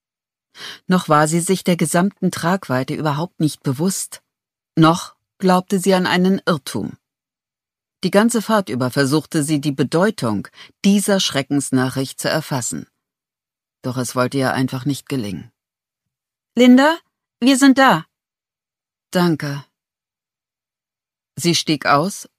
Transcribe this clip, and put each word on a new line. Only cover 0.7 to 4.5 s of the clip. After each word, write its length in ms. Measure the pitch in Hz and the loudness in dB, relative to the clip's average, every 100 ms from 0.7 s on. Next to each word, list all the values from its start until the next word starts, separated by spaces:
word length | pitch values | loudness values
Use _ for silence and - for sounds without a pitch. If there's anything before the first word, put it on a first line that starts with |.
| - - | -14 -2
Noch 220 | 180 - | -2 2
war 180 | 151 156 | 2 2
sie 120 | 170 | 0
sich 240 | 175 185 | 0 -2
der 140 | - 170 | 0 0
gesamten 540 | 170 175 196 - 185 | 0 0 0 -2 -4
Tragweite 600 | - 165 190 - 127 135 | -2 -2 -4 -2 -4 -4
überhaupt 460 | 151 151 143 175 - | -4 -4 -4 -6 -4
nicht 240 | 156 - | -4 -2
bewusst, 580 | 147 131 185 - - - _ _ _ | -6 -2 -2 -4 -8 -14 _ _ _